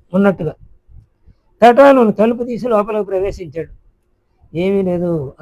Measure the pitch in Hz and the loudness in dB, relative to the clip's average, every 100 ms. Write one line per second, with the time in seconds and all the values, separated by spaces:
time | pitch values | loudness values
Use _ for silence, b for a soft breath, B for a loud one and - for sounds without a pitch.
0 | _ 185 202 175 156 - - - _ - | _ 0 0 0 -8 -12 -20 -20 _ -20
1 | _ _ _ _ _ - 233 240 277 269 | _ _ _ _ _ 2 4 6 6 6
2 | 226 - 226 240 247 226 240 214 208 214 | 2 2 -2 -2 -6 -8 -2 -2 -2 -6
3 | 196 190 196 185 165 160 151 - _ _ | -4 -4 -6 -8 -14 -12 -14 -16 _ _
4 | _ _ _ _ _ 160 185 196 185 175 | _ _ _ _ _ -6 -2 -2 -2 -2
5 | 175 165 135 - | -2 -4 -6 -8